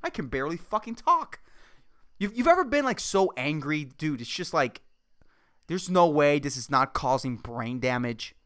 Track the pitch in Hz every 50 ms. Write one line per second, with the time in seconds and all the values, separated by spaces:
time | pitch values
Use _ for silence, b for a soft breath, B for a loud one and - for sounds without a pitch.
0 | - 339 339 - 170 127 117 135 135 147 165 170 - - - 214 214 - 226 -
1 | - - 349 330 294 - - - b b b b b b b b b b b b
2 | b b b - 196 202 214 240 247 320 339 370 359 247 220 285 285 262 220 -
3 | - - - 196 190 185 - - 127 143 151 156 135 143 151 151 151 127 - _
4 | 151 156 147 120 117 - - - 180 - - 160 139 120 - - _ _ _ _
5 | _ _ _ _ - - _ _ _ _ _ _ _ - 165 185 180 - 180 180
6 | 170 170 147 147 147 147 147 147 139 143 127 131 117 - 143 131 131 135 - -
7 | - 131 131 131 - 131 123 107 - - 117 120 117 117 123 127 117 127 127 123
8 | 120 120 120 107 - - - _ _